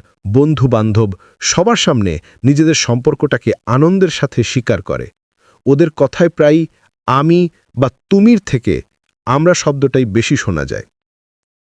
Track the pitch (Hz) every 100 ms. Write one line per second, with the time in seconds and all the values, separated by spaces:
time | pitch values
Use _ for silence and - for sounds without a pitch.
0 | - _ 98 120 151 143 127 117 110 107
1 | 107 92 _ - - - 202 226 - 127
2 | 95 76 - _ 127 143 160 156 - 120
3 | 151 139 143 120 113 - - 127 160 190
4 | 180 - 143 - 110 127 - 95 - 65
5 | 60 _ _ _ _ _ - 139 165 -
6 | 139 - 170 - 151 160 156 _ _ _
7 | - 131 160 175 175 _ _ - 127 -
8 | - 196 220 220 - 123 104 67 - _
9 | _ _ - 135 170 170 151 139 135 131
10 | 117 110 - 143 - 80 67 52 - _
11 | _ _ _ _ _ _